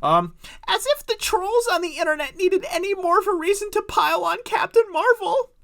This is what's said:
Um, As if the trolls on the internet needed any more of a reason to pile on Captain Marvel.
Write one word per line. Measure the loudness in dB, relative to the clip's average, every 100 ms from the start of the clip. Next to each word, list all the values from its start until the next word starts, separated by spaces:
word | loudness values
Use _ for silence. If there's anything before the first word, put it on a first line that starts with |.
Um, | 4 2 0 -8 -20 -16 -4
As | -4 0 -2
if | -2
the |
trolls | -6 -2 -2 2 0 2
on | 0
the | -2 -4
internet | -2 0 -2 0
needed | 0 0 -2
any | -4 -2
more | -2 2 2
of | 2
a |
reason | -2 0 -2 0
to | -4
pile | -2 0 2 2
on | 0 -4
Captain | -4 -2 0 2 2
Marvel. | 2 2 2 2 -2 -4 _